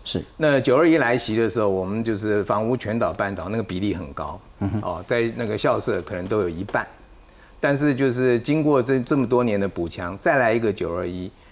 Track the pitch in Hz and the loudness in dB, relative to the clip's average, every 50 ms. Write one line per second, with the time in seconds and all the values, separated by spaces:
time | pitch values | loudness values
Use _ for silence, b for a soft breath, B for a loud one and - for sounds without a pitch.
0 | - - - 92 - - - - 156 151 139 135 123 139 123 143 170 170 160 156 | -8 -4 -4 -4 -6 -6 -4 0 2 2 2 4 4 4 4 6 6 6 6 4
1 | 131 117 123 127 - - 110 113 113 107 - 120 107 101 95 95 92 95 101 113 | 4 2 2 0 0 0 0 0 0 2 2 0 2 2 2 0 -2 -2 -4 -2
2 | 113 117 107 98 107 107 104 104 95 - 107 104 113 117 127 120 - 104 110 117 | -2 -2 -2 -2 0 0 0 0 0 0 0 0 0 0 -2 -2 -2 -4 -2 0
3 | 110 85 - - 104 98 98 87 82 95 107 113 104 - 90 92 101 101 87 85 | -2 -2 -2 -2 -4 -4 -4 -6 -6 -4 -4 -4 -4 -4 -4 -2 -2 -2 -2 -4
4 | 82 71 69 - 76 73 76 - - - - - 101 98 101 107 98 92 87 82 | -8 -10 -10 -8 -8 -8 -10 -12 -16 -20 -8 -6 -4 -2 -2 -2 -4 -4 -6 -8
5 | 87 - 123 117 117 117 113 117 120 104 107 101 - 139 117 104 - 127 101 90 | -4 -2 0 0 0 0 -2 -4 -4 -4 -2 0 0 0 0 0 0 -2 -2 -2
6 | 87 - 101 87 90 95 113 107 95 87 82 85 98 - - 87 - - - - | -4 -6 -8 -8 -4 -2 0 0 0 0 -2 -6 -6 -4 -2 -4 -4 -4 -12 -20
7 | - - - - b b b b b b b b - 143 143 135 147 147 135 123 | -20 -20 -20 -20 b b b b b b b b 0 0 2 2 2 0 2 2
8 | 139 131 120 123 127 127 120 117 120 147 147 160 147 151 147 131 117 131 135 131 | 2 0 2 2 4 4 2 2 2 0 0 2 2 4 2 2 2 2 0 0
9 | 120 - 156 139 123 113 127 123 123 117 104 101 98 95 - - 85 82 - - | 2 0 0 0 2 2 2 2 2 2 0 0 -2 -2 -2 -4 -6 -6 -4 -6
10 | 90 87 98 101 - 175 151 135 120 110 113 117 113 107 95 - 90 82 85 90 | -8 -8 -8 -2 0 2 4 4 4 4 2 2 2 0 0 0 -4 -4 -4 -4
11 | 90 87 92 92 90 92 b b b b | -4 -4 -6 -6 -8 -10 b b b b